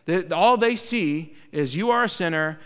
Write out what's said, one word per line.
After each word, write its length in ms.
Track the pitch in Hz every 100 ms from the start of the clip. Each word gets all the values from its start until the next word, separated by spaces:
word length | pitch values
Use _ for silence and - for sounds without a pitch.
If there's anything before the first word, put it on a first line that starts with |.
| -
They, 220 | 180 165
all 260 | 165 214 247
they 200 | 233 233
see 580 | - 240 160 147 160 - -
is 240 | 151 135 147
you 140 | 233
are 140 | 240
a 60 | 233
sinner, 500 | - 170 160 156 156